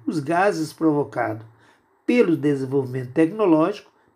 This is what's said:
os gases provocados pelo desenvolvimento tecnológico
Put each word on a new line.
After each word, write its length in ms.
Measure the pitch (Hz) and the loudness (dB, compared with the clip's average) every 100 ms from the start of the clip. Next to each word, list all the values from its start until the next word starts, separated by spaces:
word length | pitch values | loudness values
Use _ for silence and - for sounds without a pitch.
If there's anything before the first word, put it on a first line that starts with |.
| 285 | -6
os 140 | 170 | -6
gases 540 | 135 170 202 165 156 | -2 0 0 0 -6
provocados 720 | - 160 147 139 131 113 113 - _ _ _ _ _ - | -2 0 0 -2 -4 -6 -6 -12 _ _ _ _ _ 0
pelo 300 | 240 196 151 | 2 4 2
desenvolvimento 760 | 147 139 131 143 123 131 123 | 0 -2 0 -2 -2 -6 -4
tecnológico 760 | 160 160 220 196 156 170 208 - _ _ | 0 0 2 2 4 2 -2 -14 _ _